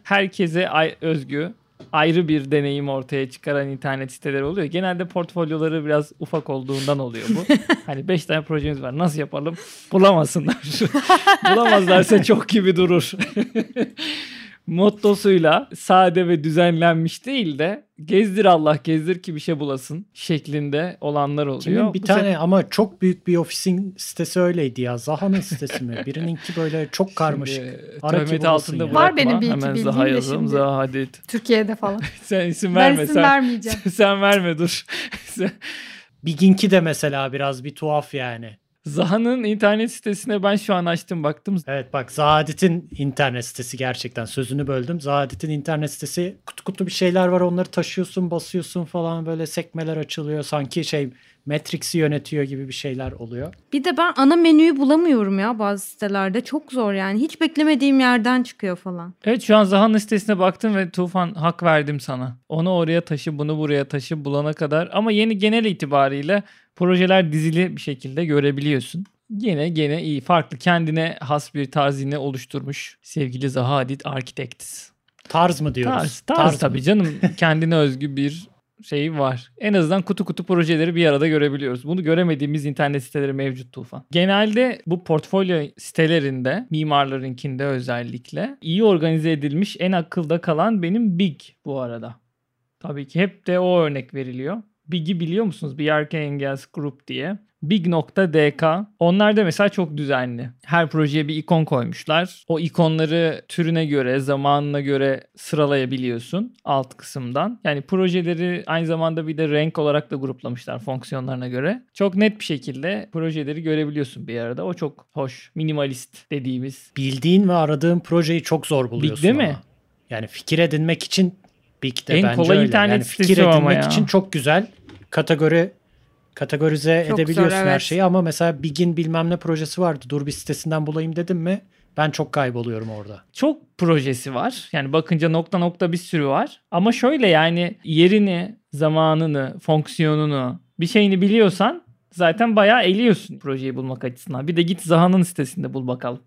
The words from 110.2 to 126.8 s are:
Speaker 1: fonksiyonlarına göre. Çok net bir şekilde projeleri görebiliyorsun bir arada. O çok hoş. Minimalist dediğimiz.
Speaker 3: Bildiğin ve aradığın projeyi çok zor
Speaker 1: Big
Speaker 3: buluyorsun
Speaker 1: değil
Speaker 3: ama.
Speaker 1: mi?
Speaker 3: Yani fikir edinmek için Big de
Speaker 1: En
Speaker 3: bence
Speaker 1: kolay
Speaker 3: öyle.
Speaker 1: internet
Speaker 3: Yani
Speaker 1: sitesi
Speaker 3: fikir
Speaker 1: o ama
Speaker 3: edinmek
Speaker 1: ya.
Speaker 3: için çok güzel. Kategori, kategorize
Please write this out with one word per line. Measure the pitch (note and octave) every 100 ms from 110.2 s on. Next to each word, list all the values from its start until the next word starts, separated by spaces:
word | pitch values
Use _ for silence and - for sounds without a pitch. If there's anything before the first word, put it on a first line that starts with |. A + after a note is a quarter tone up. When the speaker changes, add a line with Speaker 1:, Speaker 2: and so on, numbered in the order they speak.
| C3+ B2+ A#2+ B2 - B2
Speaker 1:
fonksiyonlarına | A#2 C3 - C3+ C3 B2+ B2+
göre. | B2 D3+ B3 -
Çok | - G3 F#3
net | G#3+ G#3+
bir | -
şekilde | D3 - C3 D#3+ G#3 -
projeleri | E3 D#3+ D#3 C#3+ D3+
görebiliyorsun | D#3+ D#3 D3+ D3 C3+ - -
bir | A#2
arada. | A#2 B2+ F3+
O |
çok | F3 D3+ - _
hoş. | D3 C3+ - - -
Minimalist | D#3 D3+ C#3 C3 - - -
dediğimiz. | D3 B2+ B2+ C3+ B2+ - -
Speaker 3:
Bildiğin | C3+ C3 D#3 F#3+ G3
ve |
aradığın | F3 D#3 D3+ E3 F3
projeyi | - E3+ D#3 E3
çok | - D#3+ -
zor | C#3+ B2
Speaker 1:
Big |
Speaker 3:
buluyorsun | A#2 D3+ C#3+
Speaker 1:
değil | F3 C#4+
Speaker 3:
ama. |
Speaker 1:
mi? | F#3+ C3+ - _ _ _ -
Speaker 3:
Yani | A2+ A2+
fikir | - - D#3+
edinmek | E3+ D3+ D#3+ E3
için | - - F3+ - _ _ _ -
Big | C3 B2+ -
de | D#3+
Speaker 1:
En |
Speaker 3:
bence | G3+ A#2+
Speaker 1:
kolay | E3 G3
Speaker 3:
öyle. | G#3+
Speaker 1:
internet | G#3+ G#3
Speaker 3:
Yani | G#3
Speaker 1:
sitesi | - - F#3
Speaker 3:
fikir | F3+
Speaker 1:
o | F3
ama | D#3 C#3+
Speaker 3:
edinmek | C#3
Speaker 1:
ya. | C#3+
Speaker 3:
için | D#3 C#3
çok | F#3+ F#3+
güzel. | D#3 C3 E3+ A3+ - - - -
Kategori, | - D#3 D#3 D#3 E3 F#3 - _ _ _ _ _ -
kategorize | C#3 D3 D#3+ D#3